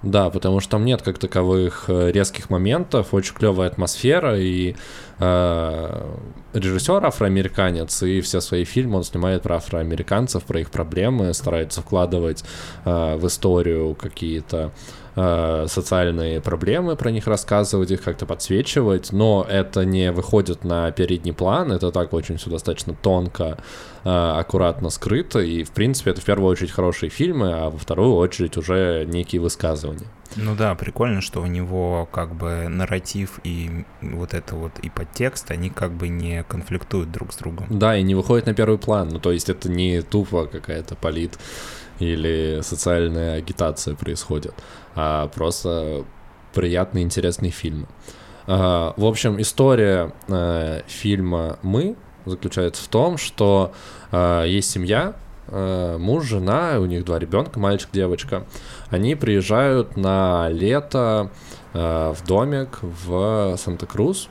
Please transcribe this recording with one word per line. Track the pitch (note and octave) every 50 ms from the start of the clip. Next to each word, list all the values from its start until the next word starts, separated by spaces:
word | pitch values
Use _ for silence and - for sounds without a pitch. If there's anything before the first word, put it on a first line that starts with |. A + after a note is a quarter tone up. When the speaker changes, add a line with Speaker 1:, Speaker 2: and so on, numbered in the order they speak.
| -
Speaker 1:
Да, | G2+ F#2+ G#2 F#2+ F2
потому | E2+ F#2+ - F#2+ F#2+ G2
что | F#2+ - -
там | G#2+ G#2+
нет | B2 B2+ A2 -
как | - F#2 -
таковых, | - F#2+ - F#2 F2+ F2+ F#2 F#2 F#2 F2+ F2 - -
э, | - F#2 F2+ F2 F2
резких | F2 G2+ G2 F#2+ - - - -
моментов, | G2+ F2+ F#2 G2+ B2 E3+ F3+ - - B2+ G2 - -
очень | G2 F#2 - -
клевая | - A2 G#2+ G2 F#2 F#2 F2+
атмосфера, | - - F#2 E2+ - - - B2 D3 F3+ F3 C#3+ A2+
и, | G2+ F#2+ F#2 F2+ F2+ F2+ F2+ F2 - - - - - - - - -
э, | F#2 F2+ F2+ F2+ F2+ F2 E2+ E2+ E2 D#2+ D#2+ D#2+ E2 D#2+ D#2+ D#2 - C#2+ D2+ - - - - - - - -
режиссер | A2 F#2+ F#2+ F#2 F#2 - - F3+ G3+ G3
афроамериканец, | D#3 B2 - A2 G2 F#2+ F#2+ F#2+ F#2+ - - G2 F#2 F2 E2 D#2+ D#2+ - - -
и | F#2 F#2+ G2
все | - - - F#2
свои | E2 - - - A2
фильмы | - - - C3 B2 G#2+
он | F#2+ F2
снимает | - - F2+ F2 F#2 F#2+ F2+ -
про | - E2+ E2+
афроамериканцев, | - - - E2+ E2 D#2+ E2 D#2+ E2+ - G2 G#2 B2+ B2+ - F2+ -
про | - - E2
их | D#2 - -
проблемы, | G2 E2+ D#2 D#2 F2+ F#2+ A#2 C3 B2 G2 F2+ E2
старается | - - - E2+ E2 D#2+ D#2 - - F2+
вкладывать, | - - F#2 F2+ E2+ F2+ F2 E2+ E2 D#2 - - - - - - - - - -
э, | F2+ F2 E2+ E2 D#2+ D#2
в | D#2 E2+ F2+
историю | - - - G2 F2+ F2+ F2 E2+ E2 D#2+ D#2+ D#2+ D2+
какие-то, | - - E2 - - - E2 D#2+ D#2+ D2+ - - E2 D#2+ D2+ - - - - - - - - -
э, | - F#2 F2+ E2+ E2+ E2 D#2+ D#2+ D#2+ D#2 D#2
социальные | - - E2+ - - F#2 F2+ F2 E2+ E2+ E2 E2 D#2+ D#2+
проблемы, | - - E2 D#2+ E2+ F2 A2+ E3 F3+ F3 D#3+
про | - C3+ A#2+ A2+
них | A2 G2+ -
рассказывать, | A2 G2+ - - G#2 G#2 G#2 G2 - G2 F#2 F2+ F#2+
их | F2 -
как-то | - E2+ - -
подсвечивать, | D2+ E2 - - - - G2 C3+ - - D3 B2+ G#2+ G2 F#2 F#2 - F#2
но | G2 G#2+ A2+ G#2+ G2 F#2 -
это | G2 G2 F#2+ F#2+ - G2 F#2
не | F#2 F#2+ F#2+ F#2 F2+
выходит | F2+ F2 F2 - - G#2+ G2 F#2 F2 - -
на | F2 F2 E2+ E2+ E2+
передний | D#2 - F#2 E2+ F#2 F2 E2 F2 D#2+
план, | - F#2 F2+ G2+ D#3 F3+ D#3
это | G2+ F2 F#2+ F2 E2
так | F#2 F2 E2 -
очень | E2 D#2 - E2+ D#2+
все | - -
достаточно | E2+ D#2+ - - D#2+ - - - E2
тонко, | D2 - G2+ F#2+ F2+ F2+ F2+ - - F2 D#2+ D#2 - - - - - - - - - -
э, | F#2+ F2+ F2 E2+ E2+ D#2+ D#2
аккуратно | E2 - - F#2+ F#2 F2 E2 C#2+ - E2
скрыто, | - - - - G#2 C3+ F3 - - B2
и, | F#2+ E2+ E2 E2+ D#2+
в | D2+
принципе, | - - G#2 A#2+ C3+ B2+ - G2+ F2+
это | -
в | -
первую | - G2+ G2 G2 F#2
очередь | F2+ E2+ F2+ E2 -
хорошие | - F2+ F2+ F2 - - D#2+
фильмы, | - - C#3+ F3 F3+ D3 A2 F#2 E2+
а | D#2+ D#2+ D#2
во | D#2+ D#2+
вторую | - - - D#2+ G2 B2+ A#2+
очередь | F2 F2 F2+ - - F#2 E2+ -
уже | - D#2 E2 F#2 F#2+ F#2+ F2+ E2+ E2 D#2
некие | D#2+ E2+ F2 F2 - - F2+ E2+
высказывания. | E2+ - - - D#2+ D#2+ D2 D2+ D2+ D2+ D2+ - - - - - - -
Speaker 2:
Ну | G#2+ G#2 G#2+ G#2+
да, | G#2 A2 G#2 F#2
прикольно, | E2 F#2+ F#2 F2+ - A#2 B2 A2 F#2+
что | F#2 - - F2+ E2+
у |
него | F2+ F2 F2 F2+ F2 F#2 F#2 F2+ F2 F2 F2 E2+ E2
как | - - E2+ E2 E2+
бы | E2 E2+ E2+ E2+ E2+ E2+ E2+
нарратив | E2+ F2+ F#2 - - F#2+ F2+ - - G2 G2 F#2+ - - -
и | - F2 E2+ E2+ E2 E2 E2+ - - - -
вот | - - - E2+ F2 E2+ -
это | F2 - - -
вот, | D#2+ E2 D#2+ - - -
и | E2
подтекст, | - - E2+ D#2+ - - A#2 C3 C3 - - -
они | E2+ E2+ F2 F#2
как | F#2+ - - F#2 E2+
бы | E2+ F2 F2
не | E2+ E2+ E2 E2+ E2+ E2+ E2 -
конфликтуют | - E2+ E2+ - F2+ F2+ - - - G2 E2+ D#2+ E2
друг | F2 - - -
с |
другом. | - - - E2 E2+ G2 G2+
Speaker 1:
Да, | A2+ G#2 G#2 A2 A2+ G#2
и | F#2+
не | F#2+ F#2+
выходят | F#2+ F#2 - B2 A#2+ A2
на | - G#2+
первый | G2+ A2 G#2+ A2 G#2
план, | - - A2 G#2 F#2 D#2+ D#2+
ну | E2
то | - F2
есть | F2 E2+ - -
это | F#2 - - F2+
не | F2+ F2 F2+ F#2 F2+ F2
тупо | E2 - - G#2 G2+ F2+ G2 F2 D#2+
какая-то | D2 - - - - D#2+ D#2 D2+ - -
полит- | - - E2 D#2 E2 E2 E2 - - - - - - - - - - - - - -
или | F2+ E2+ E2 D#2+ D#2 D#2+ D#2+ D#2+ D#2+ D#2 D#2 D#2 D#2
социальная | - - D#2 - F2+ F2 E2+ E2+ E2+ E2 E2 E2 E2 D#2+ D#2+
агитация | D#2+ - F2+ - F#2 D#2+ D#2 - - - D2
происходит, | D2 - - D#2 D#2 - - D#2 D2+ D2 - - - - - - - - - -
а | - D#2 D#2 D#2 D2+ D2+ D2
просто | - - D#2+ E2 E2 - - F2+ E2+ E2 D#2+ D2+ D#2 C#2+ C#2 - - - - - - - - - -
приятный, | - F2 F2 F2 F2 F#2 F#2+ - F#2 F2
интересный | E2+ - - F2+ F2 E2+ - - F2
фильм. | E2 - - E2+ D#2 D#2 D2+ - - - - - - - - - - - - -
А, | F#2+ F#2+ F#2 F#2 F2+ E2+ E2 E2 -
в | - G#2
общем, | A2 A2+ G#2+ - B2 G#2 G2+
история, | A2 - - - C3+ C3+ C3 A#2 G#2+ G2+ F#2+ F#2 E2+ D#2+ - - - -
э, | G2+ F#2 F2 F2 E2+ E2+ D#2+ D#2+ D#2+ D#2 - -
фильма | - - - G#2+ G2+ G2 F#2 F2+ F2 E2+ E2 E2 D#2 - -
«Мы» | F#2 G2 A#2 D#3 G3 A#3 - - - - - -
заключается | F#2 F#2 F#2 - F#2 - - F2+ F2 - - -
в | -
том, | - A2 C3+ E3+ F3+ D3
что, | - - - - G#2+ G2+ G2+ G2 F#2+ F2+ - - - - - - - - -
э, | F2+ F2+ F2 F2 E2+ E2 E2+
есть | F#2 G2+ F#2+ -
семья, | - G2 F2+ F2 G#2 A#2+ D#3+ G3 A3+ - - - - - - -
э, | G2 G2 F#2+ F#2 F#2+ F#2 F2+ F2 E2+ E2
муж, | E2+ F#2+ B2 E3 D#3+
жена, | B2+ A2 G2 F#2 F#2 G#2+ C#3+ E3+ E3+ D3+ A#2
у | F#2
них | F2+ F2 F2 E2+
два | F2 E2+ E2
ребенка, | E2 E2 F2 G2+ C#3+ - - A#2
мальчик, | G2+ G2 G2+ G2 - - -
девочка. | F#2+ F#2+ F2+ F2+ F2 - - - F#2+ F#2+ - - - - - - - - -
Они | - F2+ G2 A#2+ D#3
приезжают | D3 - A2+ G#2 G2 F#2 F#2+ G#2+ A2+ C3+ C#3 C3 B2+ A2+ - -
на | - F#2+ F#2+ F#2+ F#2+ F#2+ F#2 F2+ F2 E2+ E2
лето, | E2 E2 F2+ G2+ B2 C#3+ C#3+ C#3+ - C3+ B2 A2+ A2 G#2+ G#2 G2 - - - - - - - - -
э, | E2+ E2+ E2 E2 D#2+ D#2+ D#2+ D#2
в | D#2+ E2+
домик | E2+ F2+ G2 A#2+ C#3 D3 C3+ C3+ C3+ - - -
в | F2 F2 E2+ F2 F2+ F2 F2+ F#2+ G#2+ A2 A2 G#2 F#2+ F2+ F2+
Санта-Крус. | - - F2 E2+ - - - G2+ G#2+ D#3 F#3+ F#3+ - -